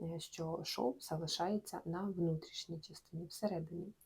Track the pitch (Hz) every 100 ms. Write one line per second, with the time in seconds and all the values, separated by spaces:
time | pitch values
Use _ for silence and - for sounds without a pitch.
0 | 165 165 - - 160 165 151 - 240 -
1 | - 160 160 - 175 208 - 180 170 170
2 | 202 180 170 160 - - - 165 - 156
3 | - 165 170 - 208 165 160 170 202 -